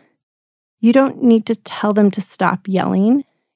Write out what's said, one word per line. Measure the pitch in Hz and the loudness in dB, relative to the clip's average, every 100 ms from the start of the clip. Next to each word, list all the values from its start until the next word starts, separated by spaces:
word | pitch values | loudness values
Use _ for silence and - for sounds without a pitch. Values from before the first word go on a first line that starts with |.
| _ _ _ _ _ _ _ _ | _ _ _ _ _ _ _ _
you | 226 | 2
don't | 262 269 - | 4 2 0
need | 247 226 214 | 2 2 0
to | |
tell | 226 - - 214 | -6 -8 -6 -2
them | 208 202 | 2 0
to | 202 | 0
stop | - - 185 190 - | -6 -4 -4 -4 -4
yelling. | 185 - 190 208 277 - _ _ | -4 -2 -2 0 0 -4 _ _